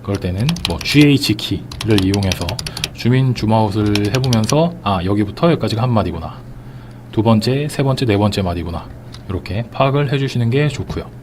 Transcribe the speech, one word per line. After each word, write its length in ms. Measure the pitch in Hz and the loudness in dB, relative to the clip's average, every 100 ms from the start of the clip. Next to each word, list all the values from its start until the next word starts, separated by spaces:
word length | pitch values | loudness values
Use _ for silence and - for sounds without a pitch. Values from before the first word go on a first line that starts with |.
그럴 140 | - 101 | -4 -4
때는 300 | 90 92 131 170 - | -2 0 0 -2 -4
뭐 80 | 85 | -6
지에이치 540 | - 143 147 139 - 104 | 0 4 6 6 2 -2
키를 680 | - 92 - - 107 107 | -2 -6 -8 -8 0 2
이용해서 440 | 95 101 95 90 85 - - - - | 4 2 0 -2 -4 -6 -8 -8 -10
줌인 400 | - 117 127 131 | -4 2 2 2
줌아웃을 720 | 120 110 110 110 101 104 104 104 127 | 0 2 2 2 2 2 2 0 0
해보면서, 580 | 131 113 110 147 170 170 | 2 2 2 2 2 0
아, 200 | 101 95 | -2 -2
여기부터 480 | 90 101 104 - 170 | 0 0 0 2 2
여기까지가 300 | 147 110 110 | 2 0 0
한 100 | 123 | 2
마디구나, 440 | 113 90 85 78 - - - - - - - - | 2 2 -2 -8 -12 -16 -16 -16 -16 -16 -18 -6
두 120 | - | 0
번째, 440 | 110 110 113 135 147 | 4 4 4 0 -2
세 140 | - | 0
번째, 240 | 139 131 127 | 0 2 2
네 100 | 101 | 4
번째 260 | 104 101 | 4 2
마디구나, 440 | 92 87 85 82 - - - - - | -2 -2 -4 -8 -10 -16 -16 -18 -8
이렇게 360 | 90 - 95 113 | -8 -4 -6 -6
파악을 420 | - 135 139 143 | 0 2 2 2
해주시는 380 | 139 135 123 117 | 0 0 0 2
게 160 | 131 147 | 2 2
좋고요. 420 | - - - - - | -2 -6 -6 -8 -14